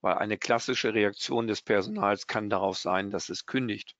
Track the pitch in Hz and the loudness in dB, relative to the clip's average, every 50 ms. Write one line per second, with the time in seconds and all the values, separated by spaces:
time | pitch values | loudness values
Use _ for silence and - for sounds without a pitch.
0 | - 104 - - - 104 107 98 - - 120 117 - - 127 - - 117 107 110 | 2 0 2 2 0 -2 -2 -4 0 2 2 2 2 0 -2 0 0 0 4 4
1 | 104 104 98 - - - 135 117 117 113 107 - - - 110 101 95 - 214 214 | 4 4 2 -2 -6 -2 0 0 0 0 -2 -4 0 2 2 2 2 0 -2 0
2 | 196 101 104 98 - - - 117 107 104 104 95 95 98 95 - - - 90 92 | 2 2 2 0 -2 -4 -4 -2 0 0 0 2 2 0 0 -2 -2 0 0 0
3 | 98 101 101 90 - - 90 - - - - 131 131 120 104 101 - - - _ | 0 0 -4 -6 -6 -6 -8 -10 -10 -4 -2 -2 0 0 -4 -6 -8 -14 -18 _